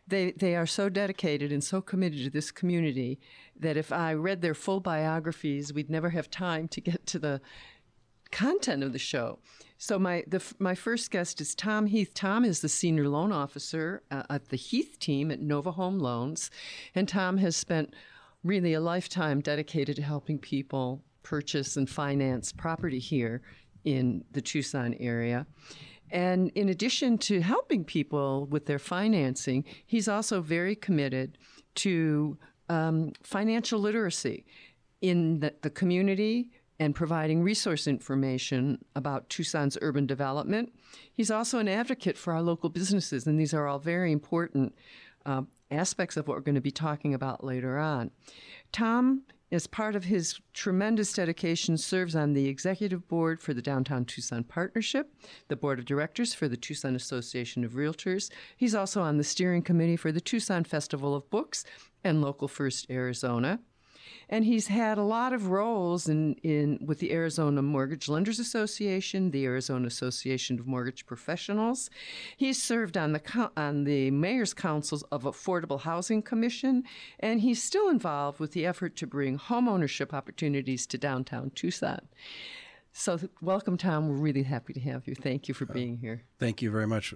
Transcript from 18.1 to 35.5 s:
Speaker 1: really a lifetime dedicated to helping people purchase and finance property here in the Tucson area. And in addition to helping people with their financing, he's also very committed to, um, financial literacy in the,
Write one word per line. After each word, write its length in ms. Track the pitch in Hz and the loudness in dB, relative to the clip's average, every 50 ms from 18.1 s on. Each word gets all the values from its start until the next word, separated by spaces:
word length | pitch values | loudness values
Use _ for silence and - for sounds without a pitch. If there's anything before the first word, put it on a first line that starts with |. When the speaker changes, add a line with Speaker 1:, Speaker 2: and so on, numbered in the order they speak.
| - - - - _ _ - | -20 -20 -20 -20 _ _ -2
Speaker 1:
really 300 | 170 202 196 180 170 160 | 0 2 2 4 2 2
a 60 | 156 | 2
lifetime 640 | 160 170 170 185 180 - - 180 170 156 143 139 | 2 0 0 0 -2 -2 -2 0 0 2 2 2
dedicated 560 | 143 147 147 147 151 - - 156 139 135 147 139 | 2 0 0 -2 -2 -2 0 0 0 0 0 -2
to 40 | |
helping 380 | 147 143 151 143 - - 156 139 | -2 -2 -2 -2 -2 -2 -4 -4
people 640 | - - - 135 135 - - 135 127 127 131 135 - _ _ _ | -4 -4 -4 -4 -2 -2 -2 -2 0 -2 -2 -6 -8 _ _ _
purchase 560 | - - 160 147 143 - - 151 139 - - 147 | -10 -6 -4 -4 -4 -2 -2 -2 -2 -2 -2 -2
and 100 | 135 131 | -2 -2
finance 640 | - - 147 143 143 139 135 131 127 120 107 - | -2 -2 -2 0 0 2 2 2 0 -2 -4 -6
property 460 | - - - 165 160 - - 170 131 131 | -8 -6 -4 -4 -4 -2 -2 -4 -4 -4
here 440 | - - 165 135 117 113 117 123 - - - - - _ - - - | -4 -2 0 0 0 0 -2 -4 -8 -12 -20 -20 -20 _ -20 -6 -2
in 400 | 156 135 131 127 123 117 85 - - | 0 0 2 2 2 0 -2 -4 -6
the 100 | - 135 | -6 -6
Tucson 540 | 120 - - 156 131 - - 139 123 120 120 - | -4 -2 -2 -2 -2 -2 -2 -2 -2 -2 -2 -2
area. 460 | 120 120 117 117 117 117 120 123 147 - - - - - - - - - - - - - | -2 -2 0 0 0 0 0 -2 -2 -6 -12 -20 -20 -20 -20 -20 -20 -20 -20 -20 -12 -6
And 400 | - 180 180 180 185 185 185 175 - | -2 0 2 2 4 4 2 2 2
in 140 | 196 202 196 | 2 2 2
addition 500 | 185 170 202 254 - - 294 254 233 214 | 2 2 0 0 0 2 2 4 2 2
to 220 | - - 202 185 | 2 2 2 2
helping 420 | 165 180 240 480 539 - - 208 160 | 4 4 2 2 2 2 2 0 0
people 640 | - - 165 139 - - 147 139 139 135 135 143 139 | 0 0 0 0 0 0 0 0 2 0 0 0 0
with 180 | 147 151 - | -2 -2 0
their 140 | - 143 143 | 0 -2 -2
financing, 840 | - - 180 180 202 220 220 185 143 131 127 - - 143 127 131 139 - - - - | -2 -2 -2 0 2 4 4 4 4 2 0 -2 -2 0 0 0 0 -2 -8 -20 -6
he's 220 | - - 233 196 220 | -2 0 0 2 2
also 340 | 202 208 220 - 220 190 | 0 0 0 0 0 0
very 340 | 170 151 165 170 175 190 208 | 0 0 0 0 0 0 -2
committed 600 | 208 - - 185 151 143 135 127 131 131 143 - - - - - - - _ - | -2 0 2 2 2 2 2 0 -2 -2 -4 -6 -12 -20 -20 -20 -20 -20 _ -6
to, 600 | - - 202 180 165 160 156 151 147 151 151 147 - - - _ _ _ - | -2 0 2 2 4 4 4 4 2 2 0 -2 -6 -12 -20 _ _ _ -2
um, 420 | 170 160 160 160 160 160 165 - - - | 0 2 2 2 2 2 2 0 -4 -8
financial 580 | - - - 196 208 220 226 233 233 - 233 214 | -10 -6 -2 0 2 2 2 0 0 0 0 2
literacy 640 | 202 208 214 233 214 180 - - - 131 101 - - _ - - - - _ _ _ _ _ _ | 2 2 2 2 0 0 -2 -2 -2 -4 -4 -6 -8 _ -20 -20 -20 -20 _ _ _ _ _ _
in 400 | - 185 175 175 165 160 165 151 | 0 2 4 4 4 4 2 2
the, 120 | 147 151 | 0 -2